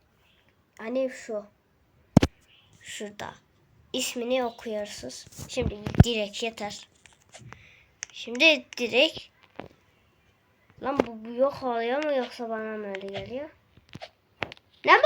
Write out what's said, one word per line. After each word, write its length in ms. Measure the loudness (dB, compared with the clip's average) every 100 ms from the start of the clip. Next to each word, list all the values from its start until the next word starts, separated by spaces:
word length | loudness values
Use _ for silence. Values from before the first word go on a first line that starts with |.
| _ _ _ _ _ _ _ -14
Hani 320 | -6 -4 -4
şu. 340 | -6 -10 -10 -10 _ _ _ _ _ _ 4 4 0 _ -20 _ -20
Şurada. 540 | -16 -12 -12 -10 -12 -12 _ _ _ _ -10
İsmini 520 | -6 -6 -6 -2 0
okuyorsunuz. 800 | -2 -6 -8 -6 -6 -10 -14 -14 -16 -16 -10
Şimdi 300 | -4 -4 -4 4 10
direkt 380 | 10 8 -2 -4
yeter. 460 | -6 -6 -8 -10 -16 _ -20 -20 _ -20 -20 -20 -20 -20 -20 _ -16
Şimdi 540 | -14 -10 2 4 4 0 -8
direkt. 400 | -2 2 2 0 -18 _ -20 -18 -18 _ _ _ _ _ _ _ _ _ _ -12
Lan 160 | -4 0 0
bu, 180 | -2
bu 100 | -8
yok 280 | 0 0 0
oluyor 420 | -4 -2 -2 -2
mu 100 | 0 0
yoksa 320 | -2 -6 -8
bana 260 | -6 -8 -8
mı 100 | -8
öyle 200 | -10 -10
geliyor? 440 | -10 -10 -10 -12 -16 _ _ -20 -20 -20 _ _ -10 -10 -10 _ _
Ne 80 | 6 8